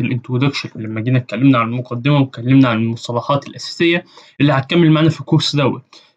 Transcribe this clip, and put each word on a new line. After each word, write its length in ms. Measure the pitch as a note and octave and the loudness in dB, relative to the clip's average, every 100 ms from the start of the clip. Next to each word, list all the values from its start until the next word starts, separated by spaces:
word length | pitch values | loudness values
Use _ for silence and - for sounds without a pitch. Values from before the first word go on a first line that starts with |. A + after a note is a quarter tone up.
الانترودكشن، 720 | A#2+ B2+ - B2 C#3 - - - | -4 -6 -4 -2 -2 -4 -10 -10
لما 240 | A2 A2 | -8 -6
جينا 180 | A2+ B2+ | -2 -2
اتكلمنا 400 | B2 G#2 C3+ B2+ | -2 2 4 4
عن 100 | A2+ | 2
المقدمة 520 | B2 B2+ B2 B2+ D3 | -4 -8 -4 0 2
واتكلمنا 480 | C3 - A#2+ C3+ C3 | 0 -2 2 4 4
عن 80 | A2 | 2
المصطلحات 720 | A2+ A2+ - A#2+ - C#3+ - | -2 -4 -6 -6 -2 -2 -4
الأساسية 560 | - - - E3+ F3 - - - - | -14 -12 -2 0 0 -4 -18 -14 -2
اللي 120 | C#3+ | 0
هتكمل 380 | C3+ C3+ F3 E3 | 2 0 2 4
معانا 180 | D#3 D#3+ | 4 2
في 120 | D#3+ | 0
الكورس 360 | C3 D#3 - C#3+ | 0 0 0 0
دوت. 260 | C3 B2+ - - _ | -2 -2 -10 -20 _